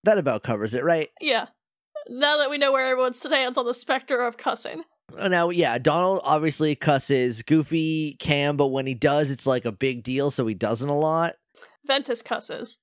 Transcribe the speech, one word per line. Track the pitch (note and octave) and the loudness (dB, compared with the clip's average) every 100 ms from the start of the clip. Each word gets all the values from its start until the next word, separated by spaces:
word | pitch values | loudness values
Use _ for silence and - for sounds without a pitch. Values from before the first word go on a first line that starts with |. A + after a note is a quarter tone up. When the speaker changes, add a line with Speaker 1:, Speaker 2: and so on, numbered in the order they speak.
Speaker 1:
That | - G#3+ | 2 2
about | C#3 A2 | 0 -2
covers | - G#2+ G#2+ | -4 -4 -2
it, | A#2+ D3 | -2 0
right? | E3 D3+ _ | 0 -2 _
Speaker 2:
Yeah. | D4+ - - _ _ _ _ D5+ D5 | -2 -2 -4 _ _ _ _ -18 -14
Now | B3 C#4+ D4+ | 0 2 2
that | C#4 | 0
we | D4 | 0
know | C#4 | 0
where | C4+ C4 | 2 0
everyone | B3+ B3+ | 0 0
stands | B3+ D#4 C#4+ B3+ B3+ | -2 0 0 0 -2
on | A#3+ | -2
the | |
specter | B3 - C4 - B3+ | -4 -2 -4 -2 -2
of | A#3+ A3 | -2 -4
cussing. | - A3+ - - - _ _ - | -4 -4 -8 -12 -14 _ _ -4
Speaker 1:
Uh, | G3 | 2
now, | F3+ E3+ | 2 2
yeah, | F3 D3 A#2+ | 2 2 2
Donald | C3+ D#3+ F#3 F#3+ | 2 2 2 0
obviously | C#3 D3+ D#3+ C#3 D#3 C#3+ | 2 2 2 0 0 0
cusses. | D#3 C#3 - C#3 B2 A2 | 2 2 2 2 2 -2
Goofy | - D#3+ D3 D#3+ D#3+ D#3 D3+ - | 2 2 2 0 0 -2 -4 -6
can, | - C#3+ C#3+ C#3+ | -2 2 2 2
but | C#3 | 2
when | C3+ C3+ | 0 -4
he | |
does, | B2 D3 D3 D3 | 0 2 2 0
it's, | C3+ C3+ | -2 0
like, | B2+ A#2 | 0 -2
a | |
big | G2+ C3+ B2 | -2 -2 -2
deal, | - C3 C#3+ | -4 -2 0
so | - A2+ | 0 -2
he | |
doesn't | G2+ G#2+ A2+ C#3 | -2 -2 -2 -2
a | D3 | 0
lot. | D#3 D#3+ E3 - _ _ - _ - | 2 2 0 -4 _ _ -20 _ -2
Speaker 2:
Ventus | C4+ - A#3 | -2 0 -6
cusses. | - - - - A#3+ - | -4 -6 -6 -8 -10 -12